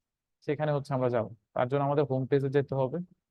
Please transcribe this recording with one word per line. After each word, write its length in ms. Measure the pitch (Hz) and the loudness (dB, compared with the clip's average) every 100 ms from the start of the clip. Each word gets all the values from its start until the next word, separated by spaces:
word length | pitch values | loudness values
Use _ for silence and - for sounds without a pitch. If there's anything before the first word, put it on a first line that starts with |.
| _ _ _ _ | _ _ _ _
সেখানে 300 | - 143 151 | -6 -2 0
হচ্ছে 220 | 143 139 | -2 -2
আমরা 160 | 131 127 | 0 2
যাব। 260 | 120 110 - _ | 0 -2 -8 _
তার 140 | - 127 | -2 0
জন্য 160 | 143 | 0
আমাদের 200 | 139 143 | 0 2
হোম 220 | 139 131 123 | 2 0 2
পেজে 240 | 143 135 | 0 2
যেতে 260 | 139 139 135 | 0 0 0
হবে। 220 | 131 165 180 _ _ | -2 -4 -8 _ _